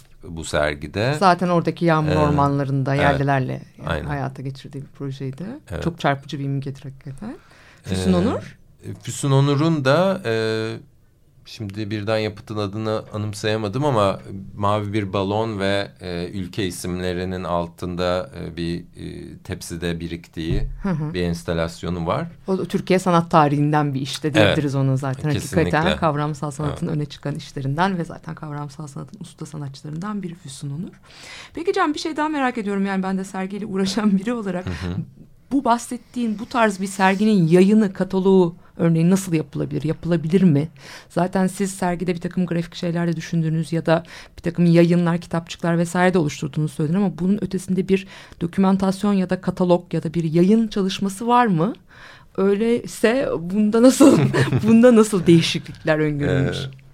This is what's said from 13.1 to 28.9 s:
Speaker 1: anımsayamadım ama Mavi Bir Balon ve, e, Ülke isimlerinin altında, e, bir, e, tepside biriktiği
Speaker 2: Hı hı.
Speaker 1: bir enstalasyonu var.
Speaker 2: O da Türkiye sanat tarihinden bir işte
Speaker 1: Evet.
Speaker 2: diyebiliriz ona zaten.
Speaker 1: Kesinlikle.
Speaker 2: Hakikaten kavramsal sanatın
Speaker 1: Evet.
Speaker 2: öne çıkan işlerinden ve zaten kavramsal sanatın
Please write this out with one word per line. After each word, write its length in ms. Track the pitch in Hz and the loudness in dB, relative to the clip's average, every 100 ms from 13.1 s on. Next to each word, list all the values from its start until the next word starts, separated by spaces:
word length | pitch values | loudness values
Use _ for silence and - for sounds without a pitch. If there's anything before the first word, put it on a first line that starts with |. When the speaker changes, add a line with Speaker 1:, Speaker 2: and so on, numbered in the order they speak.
Speaker 1:
anımsayamadım 720 | 107 104 104 110 110 107 117 151 | -6 -6 -4 -2 -2 -2 -2 0
ama 340 | 113 98 95 113 98 95 101 | 2 2 0 -8 -14 -12 -4
Mavi 380 | 101 107 104 | 0 0 -2
Bir 200 | 107 101 | -4 -2
Balon 460 | 98 95 104 113 101 | -2 0 -2 -2 -2
ve, 320 | 98 101 98 - | -2 -2 -4 -10
e, 280 | 92 87 87 | -8 -6 -6
Ülke 380 | 98 87 - 95 | -8 -8 -4 -4
isimlerinin 760 | 85 90 90 92 90 92 92 | -4 -6 -4 -4 -4 -4 -6
altında, 880 | 85 87 85 - 90 87 90 90 - 87 | -2 -2 -4 -6 -6 -2 0 0 -4 -10
e, 180 | 82 80 | -10 -6
bir, 220 | 85 87 | -4 -6
e, 580 | - 87 85 82 80 80 | -8 -14 -14 -12 -14 -14
tepside 640 | - 92 - 85 87 82 | -12 -10 -10 -6 -4 -4
biriktiği 640 | 82 85 - - 82 - - - | -6 -10 -12 -8 -2 -2 -2 -4
Speaker 2:
Hı 60 | 202 | -4
hı. 240 | 156 151 | -2 -4
Speaker 1:
bir 80 | 90 | -2
enstalasyonu 840 | 87 85 - 82 82 - 87 90 82 | -2 -4 -4 -2 -4 -6 -6 -4 -2
var. 220 | 120 170 - - | -2 -4 -8 -4
Speaker 2:
O 100 | 190 | -4
da 80 | 175 | -2
Türkiye 340 | 185 - 185 | -4 0 0
sanat 320 | 208 170 170 | 4 2 4
tarihinden 640 | 170 147 147 147 151 147 | 4 4 4 2 2 0
bir 80 | 131 | -2
işte 260 | 131 - 156 | -6 -6 0
Speaker 1:
Evet. 80 | 113 | 4
Speaker 2:
diyebiliriz 400 | 104 87 143 135 | 4 4 0 0
ona 220 | 135 131 | 0 0
zaten. 340 | 139 131 151 | -2 -4 -2
Speaker 1:
Kesinlikle. 460 | 120 - 175 170 156 | -2 0 0 2 2
Speaker 2:
Hakikaten 200 | 170 151 | 2 2
kavramsal 540 | 165 143 151 151 151 | 0 0 -2 -4 -8
sanatın 360 | 139 151 - 165 | -6 -6 -4 -4
Speaker 1:
Evet. 80 | 151 | -4
Speaker 2:
öne 100 | 147 | -6
çıkan 300 | - 143 156 | -8 -8 -8
işlerinden 640 | - 147 135 143 190 180 | -10 -8 -4 0 0 -2
ve 80 | 165 | -6
zaten 300 | - - 160 | -10 -14 -12
kavramsal 520 | 156 147 147 - | -10 -10 -10 -12
sanatın 320 | 151 | -14